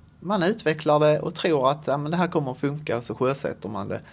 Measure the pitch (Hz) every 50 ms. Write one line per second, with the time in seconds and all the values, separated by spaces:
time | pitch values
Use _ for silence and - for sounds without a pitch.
0 | - - - - - 180 214 190 160 190 226 - - 156 156 156 - 156 151 147
1 | 151 151 151 - - 170 180 - - 180 156 139 127 135 147 151 - 131 135 147
2 | 147 151 170 180 175 175 - 160 143 127 131 - 143 139 147 151 - - 117 120
3 | - - 113 - 123 131 139 139 - - - - - 104 110 98 104 101 101 -
4 | - -